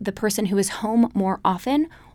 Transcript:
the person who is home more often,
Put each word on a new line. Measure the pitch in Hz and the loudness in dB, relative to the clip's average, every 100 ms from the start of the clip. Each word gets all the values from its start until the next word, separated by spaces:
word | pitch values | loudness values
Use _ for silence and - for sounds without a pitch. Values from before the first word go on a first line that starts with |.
the | 202 | -10
person | 196 214 202 208 | -4 -2 -2 0
who | 196 | 0
is | 196 | -2
home | - 214 226 233 | -4 -2 2 2
more | - 190 190 | 2 0 2
often, | - 185 - 285 320 - - | 0 0 0 0 0 -6 -20